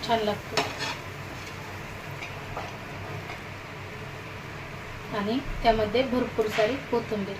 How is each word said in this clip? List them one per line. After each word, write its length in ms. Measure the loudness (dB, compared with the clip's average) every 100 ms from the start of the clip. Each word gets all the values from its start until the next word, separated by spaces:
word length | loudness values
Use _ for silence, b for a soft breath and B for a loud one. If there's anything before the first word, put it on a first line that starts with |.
| 4
छान 160 | 4 4
लागतं. 360 | 0 0 0 0 -2 -4 -4 -8 -10 -8 -8 -8 -8 -8 -8 -8 -8 -8 -8 -8 -8 -6 -6 -6 -8 -10 -8 -8 -8 -6 -8 -8 -10 -10 -10 -10 -10 -8 -8 -8 -10 -8 -8 -8 -8 -8 -8 -4 0
आणि 200 | 2 2 0 4
त्यामध्ये 380 | 6 8 6 6 6
भरपूर 360 | 4 4 4 2 6
सारी 200 | 4 4 2
कोथिंबीर 440 | 0 2 0 0 -4